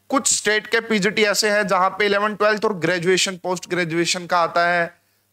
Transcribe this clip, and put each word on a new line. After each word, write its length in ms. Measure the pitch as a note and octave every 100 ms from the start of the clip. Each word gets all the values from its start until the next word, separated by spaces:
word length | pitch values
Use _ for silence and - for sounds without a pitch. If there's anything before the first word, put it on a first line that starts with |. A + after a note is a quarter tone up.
| -
कुछ 280 | C4+ - -
स्टेट 300 | G#3 G#3+ G#3+
के 140 | A3+
पीजीटी 420 | A3+ G#3+ G3 G#3
ऐसे 280 | G#3 F#3+ G#3+
हैं 180 | G#3 G3
जहां 220 | F#3 F#3+
पे 160 | F#3+ G#3
इलेवन 280 | G3+ G#3+
ट्वेल्थ 300 | G#3 G#3 G#3+
और 80 | A3
ग्रेजुएशन, 640 | F#3+ D#3 F3+ E3 F3+ G3 F#3
पोस्ट 340 | F3+ F3+ -
ग्रेजुएशन 560 | F3 E3+ E3 E3 F#3 E3+
का 120 | F3+
आता 300 | E3 E3+ F3
है। 260 | F3 E3+ - _ _ _